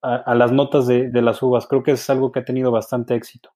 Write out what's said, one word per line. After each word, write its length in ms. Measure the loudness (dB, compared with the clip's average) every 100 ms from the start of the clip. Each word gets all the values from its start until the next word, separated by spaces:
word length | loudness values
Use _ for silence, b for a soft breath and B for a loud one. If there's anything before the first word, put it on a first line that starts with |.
a, 140 | -2 -4
a 180 | 0
las 180 | 2 4
notas 360 | 2 2 0 2
de, 240 | 0 2
de 100 | 0
las 220 | 0 0
uvas. 240 | 0 0 0
Creo 160 | -2
que 80 | 0
es 180 | -2 0
algo 220 | -2 0
que 80 | -4
ha 60 | -4
tenido 260 | -2 0
bastante 420 | 0 -2 -8 -4
éxito. 380 | -4 -6 -20 -20